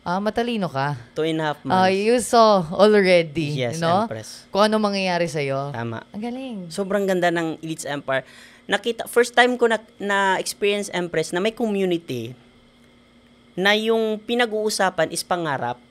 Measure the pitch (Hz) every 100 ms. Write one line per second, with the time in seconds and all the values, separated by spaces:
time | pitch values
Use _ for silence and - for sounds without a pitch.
0 | - 185 208 214 233 226 175 135 139 135
1 | 120 - 156 160 156 147 135 185 185 190
2 | 214 240 - 240 220 196 156 180 214 208
3 | 185 175 165 147 151 143 123 160 165 180
4 | 226 110 110 - - 196 214 214 208 202
5 | 190 175 170 151 139 135 139 123 117 113
6 | - 202 233 247 269 214 175 160 190 208
7 | 196 190 175 170 165 156 160 160 - 143
8 | 135 135 - - - - - 196 240 233
9 | - - 240 - 247 247 233 220 - _
10 | 202 202 196 190 180 - 208 208 202 180
11 | 175 170 156 175 208 220 233 202 185 170
12 | 165 127 117 127 - _ _ _ _ _
13 | _ _ _ _ _ - 196 214 220 226
14 | 220 214 214 240 240 214 214 214 190 175
15 | 160 170 - 180 160 131 120 123 -